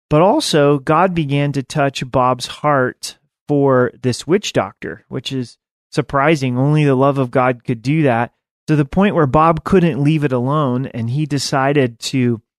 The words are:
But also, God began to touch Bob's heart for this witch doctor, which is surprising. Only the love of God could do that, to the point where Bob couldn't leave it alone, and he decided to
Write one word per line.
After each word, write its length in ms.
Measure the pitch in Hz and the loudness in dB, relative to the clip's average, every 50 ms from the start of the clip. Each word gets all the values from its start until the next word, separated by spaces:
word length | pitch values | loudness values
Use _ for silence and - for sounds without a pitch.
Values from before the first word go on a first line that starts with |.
| _ _ | _ _
But 120 | 151 151 | 2 4
also, 580 | 175 202 262 311 - - - 151 143 143 147 139 | 4 4 2 0 0 0 2 2 4 4 2 0
God 340 | 127 151 156 160 185 196 175 | 0 0 2 2 2 0 0
began 380 | 170 151 135 143 143 143 147 | -4 -2 -2 -2 -2 -2 -2
to 100 | 139 143 | -4 -6
touch 480 | 127 - - 156 139 139 - - 135 123 | -8 -4 -4 -2 -2 -2 -2 -6 -10 -2
Bob's 380 | - 135 123 127 127 120 - | 0 0 2 2 0 -2 -6
heart 680 | - - - - 151 147 135 127 123 - _ - - - _ _ _ _ _ _ | -12 -12 -4 -2 0 0 2 0 -2 -4 _ -14 -16 -16 _ _ _ _ _ _
for 460 | - 147 143 139 135 131 127 123 - - - | -2 0 2 2 2 2 2 2 0 -4 -4
this 240 | - 127 117 - - | -4 -4 -4 -4 -2
witch 280 | 139 175 208 - - - | -2 -2 -2 -2 -2 -4
doctor, 500 | 131 98 98 - _ - - 80 - _ _ | -4 -4 -4 -8 _ -12 -12 -12 -14 _ _
which 240 | 127 131 - - 135 | -12 -10 -8 -8 -8
is 240 | 131 123 - - _ _ _ _ _ _ _ | -8 -8 -10 -14 _ _ _ _ _ _ _
surprising. 640 | - 156 139 - - 139 139 156 165 139 135 127 123 | -4 -4 -4 -2 0 0 2 2 2 0 0 -2 0
Only 280 | 123 135 143 151 151 151 | 0 0 2 2 2 2
the 100 | 139 131 | 2 2
love 220 | 127 135 143 135 | 2 2 2 2
of 120 | 139 131 123 | 0 -4 0
God 360 | 120 135 127 131 127 117 _ | 0 0 0 0 -2 -2 _
could 160 | - 123 113 | -6 -6 -4
do 220 | 107 131 156 160 151 | -2 -2 0 2 2
that, 280 | 131 117 113 120 - _ _ _ _ _ _ _ | 2 0 0 -2 -6 _ _ _ _ _ _ _
to 100 | - 156 | 0 0
the 80 | 147 147 | 0 0
point 300 | - - 180 196 208 139 | 0 0 0 0 2 2
where 120 | 170 151 | 2 0
Bob 380 | 131 123 151 156 165 170 156 - | 2 2 4 4 4 2 0 0
couldn't 360 | - 202 185 170 170 120 135 | 2 2 2 4 2 0 0
leave 220 | 143 147 160 156 143 | 0 0 2 0 0
it 80 | 139 | -2
alone, 540 | 127 123 120 131 147 156 147 127 123 127 135 | -2 -2 -2 -2 -2 -2 -2 -2 -2 -4 -4
and 240 | - - 120 113 117 | -6 -8 -8 -6 -4
he 160 | 123 151 156 | -4 -4 -4
decided 760 | 139 147 135 - - 151 139 131 143 147 147 131 120 117 _ | -4 -4 -4 -4 -2 -2 0 0 2 2 2 0 0 -2 _
to 420 | - - - 131 123 120 117 107 - _ _ | -10 -4 -2 0 0 0 -2 -4 -8 _ _